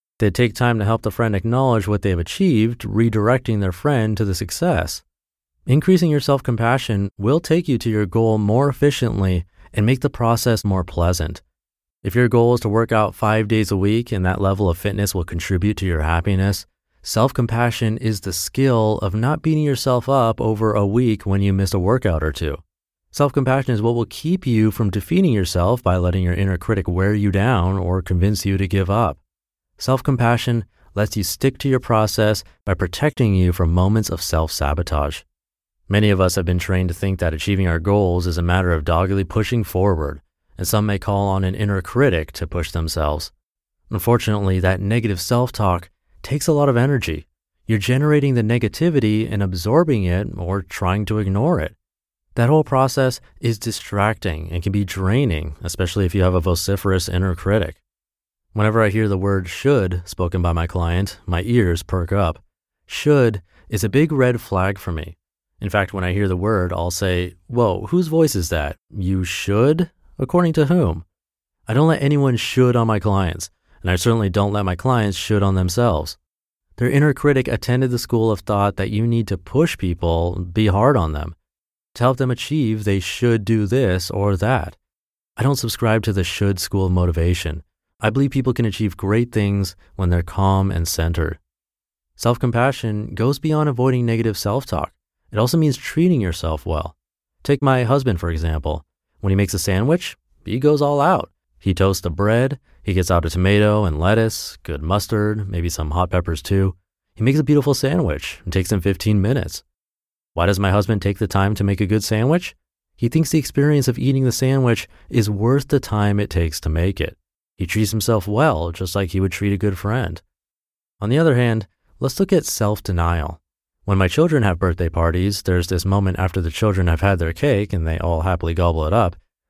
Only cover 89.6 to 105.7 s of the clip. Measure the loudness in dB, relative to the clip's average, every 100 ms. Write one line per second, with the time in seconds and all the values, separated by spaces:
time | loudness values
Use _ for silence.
89.6 | -4 -8 _ -4 0 0 0 0 2 2
90.6 | 0 -2 -4 -2 -2 0 -4 -6 _ _
91.6 | _ _ _ _ _ -4 -2 0 0 2
92.6 | 0 0 -4 -6 -6 -2 -2 -2 -2 0
93.6 | 0 0 0 2 0 0 -2 -2 -2 -4
94.6 | -4 -6 -6 _ _ _ _ -2 0 2
95.6 | 2 0 -4 0 2 2 0 -2 -4 -4
96.6 | -4 -4 -6 -14 _ _ _ _ -2 0
97.6 | 2 2 2 0 0 -2 -2 -2 -2 -2
98.6 | -4 -6 -10 _ _ _ 0 2 0 -2
99.6 | -2 0 2 0 -2 -14 _ _ -8 0
100.6 | 2 2 2 2 2 0 -2 _ _ _
101.6 | -2 2 2 0 -4 -2 2 2 0 -4
102.6 | _ _ -2 0 2 0 0 0 2 4
103.6 | 4 2 0 0 2 2 0 -4 -12 -14
104.6 | -10 -8 -2 -2 0 -2 -2 -4 -6 -4
105.6 | -4